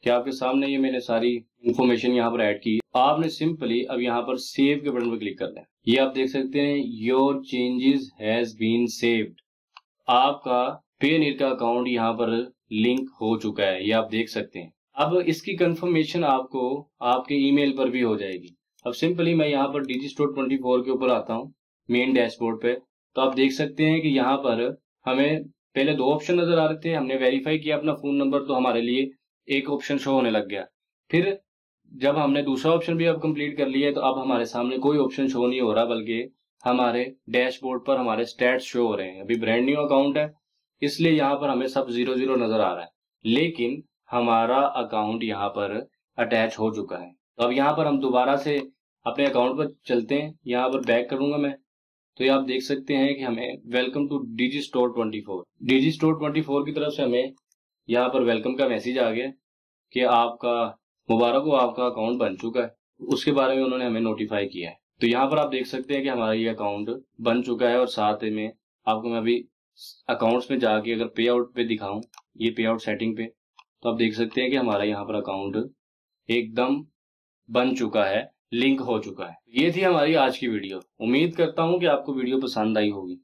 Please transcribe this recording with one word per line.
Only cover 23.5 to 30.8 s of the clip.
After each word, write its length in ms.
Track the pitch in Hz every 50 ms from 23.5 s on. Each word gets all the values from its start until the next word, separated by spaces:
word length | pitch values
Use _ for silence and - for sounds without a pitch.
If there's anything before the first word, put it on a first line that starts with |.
| 135
सकते 320 | - 156 143 - - 156
हैं 160 | 156 160 160 156
कि 60 | 156
यहाँ 260 | 139 135 127 123 135 139
पर 260 | 135 131 117 113 120 131 143 - _ _ _ _ _
हमें 380 | 131 131 131 139 147 156 156 147
पहले 500 | - _ _ _ _ _ 135 135 147 151
दो 100 | 135 127
ऑप्शन 340 | 131 147 151 - - 175 175
नजर 180 | 170 170 170 165
आ 60 | 156
रहे 120 | 156 156 156
थे, 160 | - 165 165
हमने 220 | 156 135 127 131 135
verify 400 | 127 127 127 135 135 151 156 156
किया 180 | 151 151 151
अपना 160 | 147 151 151 147
phone 220 | 196 - 143 143
number 260 | 143 139 135 139 143 135
तो 120 | 143 143
हमारे 260 | 127 127 127 117 117 117
लिए 280 | 120 123 131 135 135 - _ _ _ _ _ _ -
एक 220 | 139 139 139 143
ऑप्शन 280 | 143 139 - - 143 139
शो 140 | 135 139 135
होने 180 | 131 123 117
लग 180 | 110 110 104 98
गया। 160 | 98 98 92 - _ _